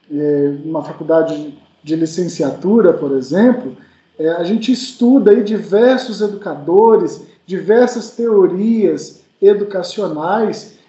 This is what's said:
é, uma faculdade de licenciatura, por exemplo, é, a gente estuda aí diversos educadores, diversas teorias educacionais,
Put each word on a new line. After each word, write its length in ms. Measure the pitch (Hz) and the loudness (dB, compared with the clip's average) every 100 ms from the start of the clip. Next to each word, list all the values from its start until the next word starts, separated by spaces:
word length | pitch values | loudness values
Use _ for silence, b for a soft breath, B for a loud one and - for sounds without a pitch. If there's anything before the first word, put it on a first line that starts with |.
| - | -10
é, 440 | 147 147 147 143 143 | -4 0 0 0 -2
uma 180 | 156 160 | -8 -8
faculdade 720 | - - 156 160 156 151 147 - _ _ | -8 -8 0 0 0 -4 -10 -16 _ _
de 120 | 147 160 | -6 -4
licenciatura, 960 | 160 - 165 - 139 - 180 226 185 | -4 -4 -6 -4 -4 -2 0 4 4
por 200 | - 143 | 2 0
exemplo, 640 | 135 123 175 247 233 151 - b b b - | -4 -2 2 2 2 -6 -14 b b b -6
é, 100 | 160 | -4
a 120 | 175 | -2
gente 300 | 175 220 - | -2 -4 -2
estuda 580 | 254 - - 240 269 202 | -4 -4 -2 4 4 6
aí 140 | 226 | 4
diversos 760 | 208 208 165 202 247 254 - 196 | 2 -4 -2 2 4 2 -2 -6
educadores, 1040 | 208 202 185 143 143 190 226 202 - - B B - | -6 -6 -10 -8 0 4 6 4 2 -6 B B -10
diversas 640 | 180 156 233 240 240 - | -6 2 2 2 -2 -10
teorias 1120 | - 233 202 175 180 220 226 180 147 - - _ - | -6 0 2 2 2 0 0 0 -2 -8 -20 _ 0
educacionais, 1400 | 196 202 202 190 - - 180 151 165 214 214 160 - b | 2 2 -2 -6 -8 -6 -6 -6 -4 -2 -2 -4 -12 b